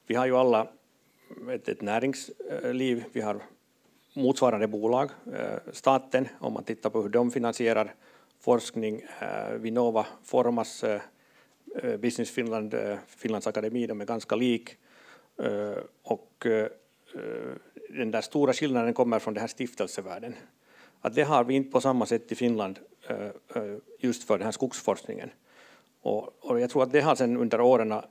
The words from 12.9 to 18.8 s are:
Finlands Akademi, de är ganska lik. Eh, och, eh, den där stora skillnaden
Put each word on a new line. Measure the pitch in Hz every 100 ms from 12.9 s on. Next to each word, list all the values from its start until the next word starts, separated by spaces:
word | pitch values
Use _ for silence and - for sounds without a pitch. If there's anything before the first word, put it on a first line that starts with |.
| 101 -
Finlands | - 110 107 107
Akademi, | 107 110 120 117
de | 104
är | 104
ganska | 113 - 107
lik. | 123 117 - - _ - - - _ -
Eh, | - 104 104 143 - _
och, | - 110 - - 120
eh, | 110 107 - _ _ _ - 53 58 60 64 - - -
den | - 113
där | 110
stora | - 151 143
skillnaden | 123 151 127